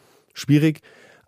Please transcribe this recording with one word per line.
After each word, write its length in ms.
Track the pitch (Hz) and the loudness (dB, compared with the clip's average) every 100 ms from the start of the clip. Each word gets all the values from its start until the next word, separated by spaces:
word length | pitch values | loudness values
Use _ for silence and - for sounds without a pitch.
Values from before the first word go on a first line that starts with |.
| _ _ _ | _ _ _
Schwierig. 480 | - - 147 156 147 - - - _ | -10 0 2 0 -4 -14 -20 -20 _